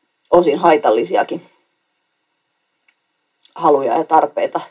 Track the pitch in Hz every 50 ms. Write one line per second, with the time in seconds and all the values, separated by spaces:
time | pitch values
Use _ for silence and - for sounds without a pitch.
0 | _ _ _ _ _ _ - 175 180 156 139 170 165 170 156 147 - 117 107 -
1 | - - - 104 - - - - - _ _ _ _ _ _ _ _ _ _ _
2 | _ _ _ _ _ _ _ _ _ _ _ _ _ _ _ _ _ _ _ _
3 | _ _ _ _ _ _ _ _ _ _ _ - 170 160 147 139 - 117 - 160
4 | 156 - 160 156 156 - - - - - - 170 - -